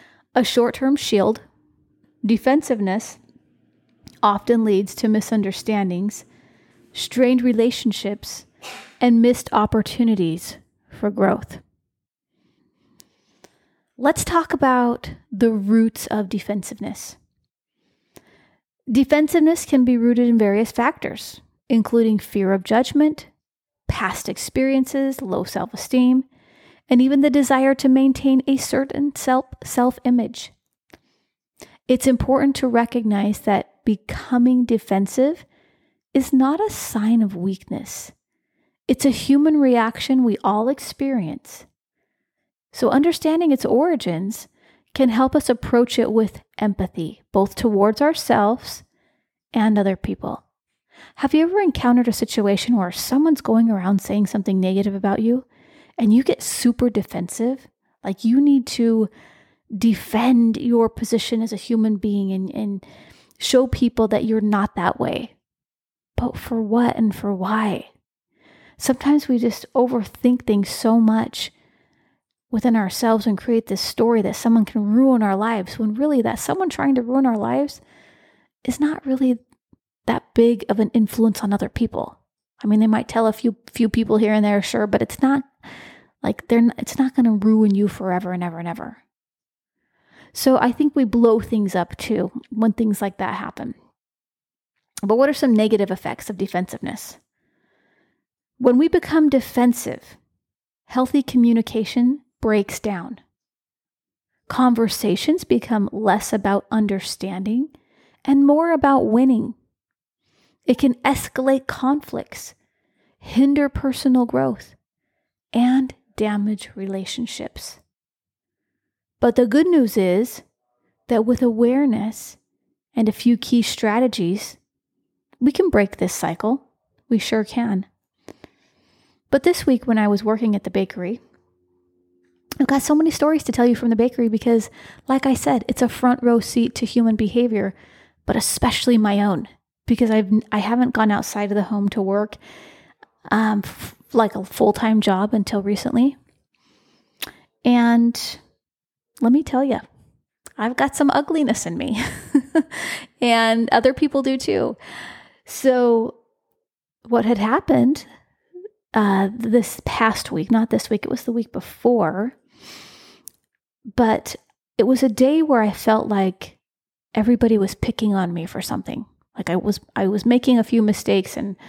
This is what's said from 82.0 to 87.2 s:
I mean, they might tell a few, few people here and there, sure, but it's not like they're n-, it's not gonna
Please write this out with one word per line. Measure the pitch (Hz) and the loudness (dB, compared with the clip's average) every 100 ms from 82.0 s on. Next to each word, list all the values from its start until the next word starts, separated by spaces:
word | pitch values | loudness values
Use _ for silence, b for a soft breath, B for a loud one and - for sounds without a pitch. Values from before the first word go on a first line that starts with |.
| - - _ _ _ _ | -8 -12 _ _ _ _
I | 208 | 2
mean, | 214 | 4
they | 220 | 4
might | 214 - | 2 0
tell | 226 220 | 0 0
a | |
few, | 220 233 214 - | 0 -4 -4 -8
few | - 220 | -2 0
people | 226 220 214 | 0 0 2
here | 214 | 2
and | 214 208 | 2 2
there, | 202 | 0
sure, | - - 208 | 0 -2 0
but | 202 | -2
it's | - - | -2 0
not | 262 277 - _ B B B B B _ | 0 0 -4 _ B B B B B _
like | - - - | -8 -8 0
they're | 233 | 2
n-, | 233 - | 2 0
it's | - - | -6 -4
not | 262 | -2
gonna | - | 2